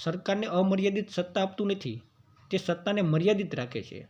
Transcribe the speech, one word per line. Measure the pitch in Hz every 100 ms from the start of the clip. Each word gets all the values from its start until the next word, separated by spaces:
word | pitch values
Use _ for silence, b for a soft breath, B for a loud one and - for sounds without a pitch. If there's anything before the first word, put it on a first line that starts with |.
સરકારને | 165 180 - 202 220
અમર્યાદિત | 180 190 190 196 196 208
સત્તા | - 180 202
આપતું | 190 - 202
નથી, | 196 127 113 - _ _ _ -
તે | 185
સત્તાને | - 175 202 208
મર્યાદિત | 170 156 190 202 180 147
રાખે | 123 110
છે | - -